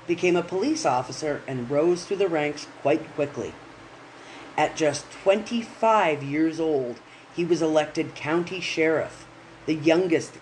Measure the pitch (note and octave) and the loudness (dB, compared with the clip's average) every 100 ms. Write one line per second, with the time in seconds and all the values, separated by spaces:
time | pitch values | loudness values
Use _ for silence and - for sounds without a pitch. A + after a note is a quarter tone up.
0 | - E3+ F#3 F3 E3+ F#3 C4+ D#4 D3 B2+ | -4 0 4 2 2 -2 0 0 2 0
1 | C3 C3+ D3+ C#3+ - C3 A#2+ C#3+ E3+ F3 | -2 -6 -4 -4 -6 -6 -2 2 2 2
2 | - F#3+ G3 D#3+ D3 D3 - - - D#3+ | -2 -2 0 0 -2 -4 -12 -4 0 0
3 | - - C#3+ B2 F2+ - - - - - | -2 -4 -4 -4 -8 -10 -18 -20 -20 -20
4 | - - - - - - D#3 - D3+ C3+ | -20 -20 -20 -18 -6 0 0 2 0 0
5 | - - F#3+ G#3 G#3 A#3 - - A3+ G#3+ | -6 0 2 2 0 -6 -6 0 4 4
6 | E3+ C#3+ C#3 D3 D#3+ D#3 D#3+ C#3+ A#2+ A#2 | 4 0 -2 0 0 0 0 0 -2 -8
7 | - - - - E3+ E3 D#3+ D#3 D3+ D#3+ | -16 -20 -10 -4 0 2 4 4 2 -2
8 | C#3 - C#3+ E3+ F3 F#3 - E3 D#3+ D3+ | -6 -6 -2 -2 -2 -6 -4 0 2 2
9 | D3 - - - - - - D#3+ D#3 E3 | -2 -8 -20 -20 -20 -10 -4 0 4 4
10 | F#3 D3+ - - | 4 2 0 -6